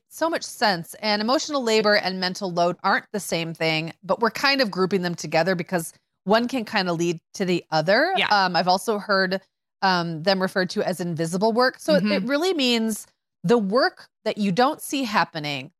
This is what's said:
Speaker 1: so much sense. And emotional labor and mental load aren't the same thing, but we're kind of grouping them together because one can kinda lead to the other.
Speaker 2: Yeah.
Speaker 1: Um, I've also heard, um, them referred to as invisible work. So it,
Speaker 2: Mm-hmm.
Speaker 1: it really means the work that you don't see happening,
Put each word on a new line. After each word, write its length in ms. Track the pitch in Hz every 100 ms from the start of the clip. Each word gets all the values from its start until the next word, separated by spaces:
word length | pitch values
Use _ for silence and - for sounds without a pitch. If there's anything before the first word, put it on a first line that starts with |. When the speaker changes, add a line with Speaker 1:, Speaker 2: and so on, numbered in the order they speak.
| _
Speaker 1:
so 200 | - 320
much 140 | 330
sense. 520 | - - 226 175 165 -
And 260 | 214 208
emotional 420 | 220 285 - 285
labor 320 | 226 220 208 208
and 240 | 180 185
mental 320 | 180 180 196
load 260 | 170 175 175
aren't 220 | 196 233 -
the 80 | 208
same 360 | - 170 165 160
thing, 380 | 160 156 160 -
but 160 | 185 185
we're 100 | 226
kind 320 | - 277 277
of 80 | 226
grouping 320 | 175 185 196
them 140 | 175 175
together 400 | 160 160 170 180
because 380 | - 180 165 - _ _
one 240 | 185 220 240
can 180 | 269 214
kinda 280 | 214 185
lead 260 | 170 170 165 _ -
to 100 | 185
the 180 | 175 -
other. 420 | 156 156 220 339 370
Speaker 2:
Yeah. 100 | 175
Speaker 1:
Um, 260 | 202 185 170
I've 120 | 180
also 300 | - - 208
heard, 440 | 196 196 185 190 _ _ _ -
um, 400 | 196 180 170 160
them 180 | 175 190
referred 280 | 185 196 180
to 120 | 208
as 160 | 165 180
invisible 520 | 175 165 165 180 220
work. 280 | 226 254 -
So 160 | - 294
it, 80 |
Speaker 2:
Mm-hmm. 80 | 208
Speaker 1:
it 120 | 277
really 300 | 226 285 359
means 540 | 349 254 233 220 208 - _ _ _
the 140 | 175 240
work 500 | 190 226 349 - - _
that 140 | 214 -
you 140 | 202
don't 300 | 175 262 -
see 220 | - 311
happening, 680 | 240 208 170 160 147 139 135